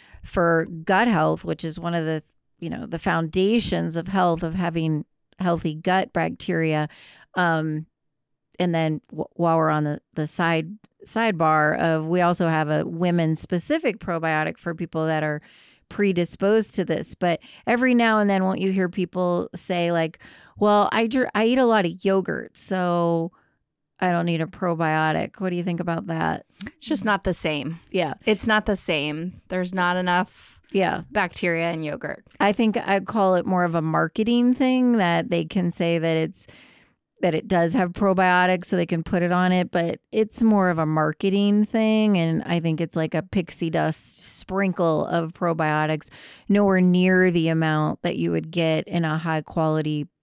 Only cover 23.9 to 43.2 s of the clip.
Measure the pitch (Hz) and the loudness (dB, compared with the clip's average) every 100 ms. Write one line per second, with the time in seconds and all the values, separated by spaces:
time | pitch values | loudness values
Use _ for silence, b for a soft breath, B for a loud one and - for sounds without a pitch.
23.9 | _ 185 170 170 165 160 - 180 160 160 | _ 0 0 0 0 -4 -4 -4 0 0
24.9 | 156 156 160 - - 185 175 175 170 180 | 2 0 0 -4 -6 -4 -4 -4 -4 -4
25.9 | 165 - 160 160 156 - - 208 - - | -4 -4 -2 -2 -4 -10 -18 -18 -10 -4
26.9 | 285 220 196 190 170 165 151 156 165 - | -2 0 -2 -2 -2 -2 -4 -6 -10 -6
27.9 | 185 156 - - 208 226 214 208 190 - | -4 -2 -2 0 0 2 2 2 -2 0
28.9 | 156 151 151 175 - - 185 180 185 175 | -2 -2 -4 -8 -12 -6 -4 -2 0 0
29.9 | 180 180 175 185 - - - _ 196 170 | 0 2 0 0 -8 -20 -20 _ 0 0
30.9 | 185 151 208 180 - 180 165 170 165 151 | 0 -4 -2 -2 -2 -2 -2 -2 -4 -6
31.9 | 151 151 - _ - 196 208 220 208 - | -8 -8 -12 _ 0 0 4 2 0 0
32.9 | 196 190 220 190 180 - 180 175 165 160 | -2 0 2 2 2 2 0 2 0 0
33.9 | 160 160 - 220 240 240 254 254 254 247 | 0 0 -2 0 2 2 2 2 2 4
34.9 | 233 175 170 175 170 160 202 175 - 170 | 4 2 0 0 -2 -2 -2 -2 0 0
35.9 | 170 165 160 160 - - B B B B | 0 0 0 -2 -6 -14 B B B B
36.9 | B _ _ 185 156 - 180 170 226 180 | B _ _ -2 0 0 2 2 2 -2
37.9 | - 202 185 185 180 185 185 - 185 185 | 2 2 4 4 4 4 2 0 -2 0
38.9 | 165 - 185 175 180 180 185 180 180 170 | -2 -2 0 2 2 2 2 0 0 -2
39.9 | - _ 220 214 - 220 208 185 165 156 | -4 _ -2 -2 2 4 4 4 2 0
40.9 | 156 156 156 196 196 202 208 214 226 220 | 0 0 0 0 2 2 2 2 0 2
41.9 | 220 214 190 165 160 - 175 170 160 165 | 2 4 2 2 -2 -2 -2 0 -2 -2
42.9 | 165 160 160 | -2 -2 -4